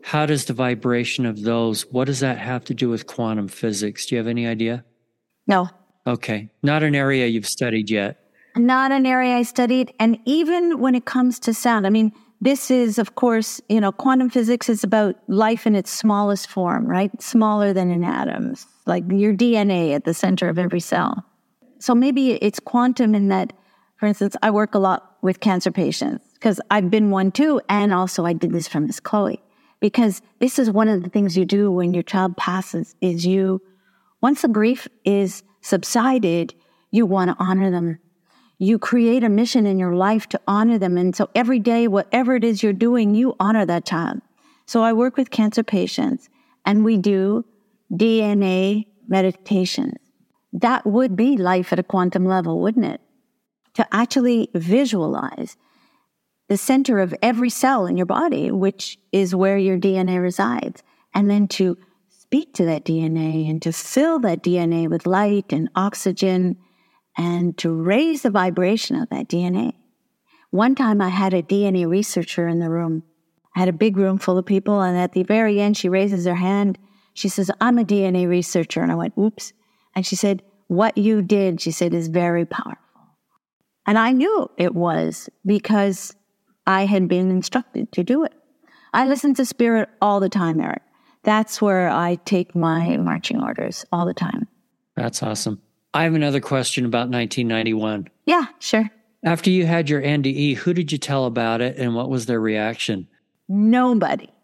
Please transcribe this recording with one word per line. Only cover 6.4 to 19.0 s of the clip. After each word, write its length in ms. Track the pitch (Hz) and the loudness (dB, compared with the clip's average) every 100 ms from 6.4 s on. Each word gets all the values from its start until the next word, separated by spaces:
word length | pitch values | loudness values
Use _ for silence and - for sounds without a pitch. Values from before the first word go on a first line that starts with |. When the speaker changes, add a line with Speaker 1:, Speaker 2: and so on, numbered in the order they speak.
| 107 _ | -8 _
Speaker 1:
Not 200 | 143 151 | -2 0
an 120 | 156 143 | 0 0
area 320 | 139 135 123 | 0 0 0
you've 180 | 113 104 | -2 -6
studied 460 | - 123 110 104 | -4 -2 -2 -2
yet. 260 | 107 101 - _ _ _ - | -2 -2 -8 _ _ _ 0
Speaker 2:
Not 360 | 240 262 269 | 2 2 2
an 140 | 277 262 | 2 2
area 300 | 254 254 247 | 2 0 0
I 80 | |
studied. 500 | 233 - 247 254 254 - | -2 0 0 0 -2 0
And 180 | 226 226 - | 0 2 0
even 540 | 311 320 349 339 277 | 0 2 0 0 0
when 160 | 262 247 | 0 0
it 100 | - | 0
comes 340 | 254 254 233 | 0 0 0
to 120 | - | -4
sound, 320 | 220 247 226 190 | -2 0 2 2
I 40 | |
mean, 220 | 220 214 - _ _ | 2 2 -2 _ _
this 300 | 262 269 - | 0 0 2
is, 260 | 254 240 208 | 2 2 0
of 180 | 208 - | -4 0
course, 440 | 247 226 220 - _ | 0 0 -2 -10 _
you 140 | 220 | 2
know, 100 | 202 | 2
quantum 380 | - 269 262 254 | 0 2 2 2
physics 400 | 247 226 240 - | 0 0 0 0
is 120 | 214 | -2
about 360 | 196 220 208 - - | 2 2 2 -2 -2
life 400 | 190 220 226 226 | 2 2 2 2
in 80 | 202 | 2
its 160 | - | 0
smallest 580 | - 220 202 208 202 - | -2 2 2 0 -2 -4
form, 380 | - 175 - - | -4 0 0 0
right? 240 | 180 196 - | 0 -2 -4
Smaller 520 | - 233 214 208 202 | -8 -2 0 2 0
than 180 | 185 180 | 0 0
an 140 | 175 170 | 0 -2
atom, 500 | 64 69 - - - - _ - | -4 -4 -4 -8 -8 -16 _ -4
like 180 | 180 | -4